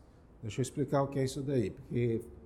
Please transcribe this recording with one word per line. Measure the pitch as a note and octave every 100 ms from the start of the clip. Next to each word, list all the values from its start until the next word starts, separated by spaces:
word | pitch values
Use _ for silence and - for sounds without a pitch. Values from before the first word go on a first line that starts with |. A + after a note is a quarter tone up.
| - - - -
Deixa | A2+ -
eu |
explicar | B2+ - C3+ C#3+
o | C#3
que | C#3
é |
isso | C3 D3
daí, | C3+ C3+ G2
porque | - - A#2+ A#2+ A2+ - -